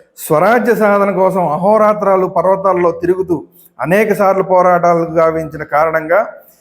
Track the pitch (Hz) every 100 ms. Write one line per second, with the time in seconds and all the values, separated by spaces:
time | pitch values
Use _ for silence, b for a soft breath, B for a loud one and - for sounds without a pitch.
0 | B - - 156 196 240 220 208 208 202
1 | 202 185 190 185 160 156 190 220 214 208
2 | 196 190 180 180 180 190 190 180 170 165
3 | 175 185 180 147 - b b - 139 202
4 | 202 190 196 190 180 180 180 175 175 170
5 | 160 165 165 160 156 156 151 147 160 160
6 | 156 190 247 - b b